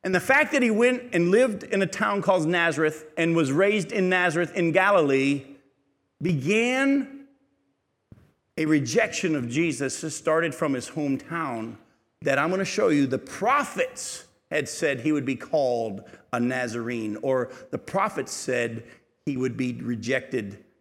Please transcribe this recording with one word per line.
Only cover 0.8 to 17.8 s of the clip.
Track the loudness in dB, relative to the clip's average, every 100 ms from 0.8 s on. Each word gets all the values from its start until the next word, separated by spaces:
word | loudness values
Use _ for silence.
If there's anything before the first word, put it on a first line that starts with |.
| 4 2 -2
and | 0 4
lived | 4 4 0
in | -4 -2
a | -2
town | 0 0 0
called | 2 2 2
Nazareth | 2 2 2 0 -2 -12 -2
and | 2 2
was | 2
raised | 4 4 2 -2
in | 0 2
Nazareth | 4 2 0 -2 0
in | 2
Galilee | 4 6 4 4 4 2 0 -6 -20 _ _ _ _ _ _
began | -2 0 0 0 2 2 2 2 0 -12 -20 _ _ _ _ _ _ _ _ -20 _ _ _ -4
a | 2
rejection | 2 2 0 0 -2 -2 -2
of | -2
Jesus | -2 -2 -2 -4 -4
that | -8
started | -4 0 0 0
from | -2 -2
his | -2 -4
hometown | -6 -2 -4 -4 -8 -6 -6 -10 -14 _ _ _ _
that | -2 0
I'm | 2
gonna | 0
show | -2 2 2
you | 4 2
the | 0
prophets | -4 -4 2 2 0 -2 -4 -4 -12 -12 -16 _ _
had | -4 -4
said | -2 -2 0
he | 0
would | 0 0
be | -6
called | -2 0 2 0 -2 -6 -14 -20 _
a | -2
Nazarene, | 0 -2 -4 -6 -6 -6 -6 -4
or | -2 -2 -2 -8 -10
the |
prophets | -10